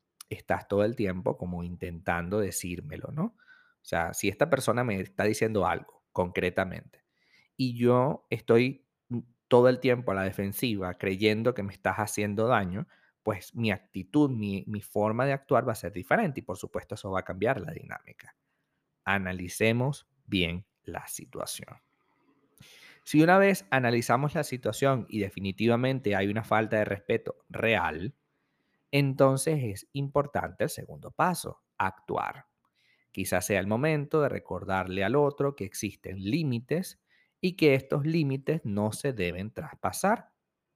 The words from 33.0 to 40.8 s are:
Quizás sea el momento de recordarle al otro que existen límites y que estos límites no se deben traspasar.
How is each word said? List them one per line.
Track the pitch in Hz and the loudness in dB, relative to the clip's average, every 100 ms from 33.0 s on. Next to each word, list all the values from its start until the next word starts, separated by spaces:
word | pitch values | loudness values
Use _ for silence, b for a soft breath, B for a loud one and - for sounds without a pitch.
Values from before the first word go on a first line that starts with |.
| _ | _
Quizás | - 95 92 - | -8 -2 -2 0
sea | 98 | 0
el | 98 | 0
momento | 113 156 151 143 156 | 0 0 0 0 0
de | 139 | 0
recordarle | 101 - 90 95 95 92 92 | -2 -8 -10 -2 -2 -2 -2
al | 98 139 | 0 2
otro | 143 139 139 143 | 2 0 -4 -2
que | |
existen | 95 - 104 - 87 95 | -10 -6 -8 -8 -12 -8
límites | 98 151 151 117 120 156 185 - _ _ _ _ | -2 -2 0 -2 -2 -4 -4 -14 _ _ _ _
y | 185 180 | -4 4
que | 156 | 6
estos | 135 135 147 147 | 6 2 0 2
límites | 165 143 135 135 160 | 2 2 0 -2 -4
no | 117 101 107 | -2 0 0
se | - 143 | 0 -4
deben | 117 87 85 107 | -2 -2 -2 -8
traspasar. | - 151 - 92 - 190 233 - _ _ _ _ B | -10 -12 -6 -6 -2 0 0 -4 _ _ _ _ B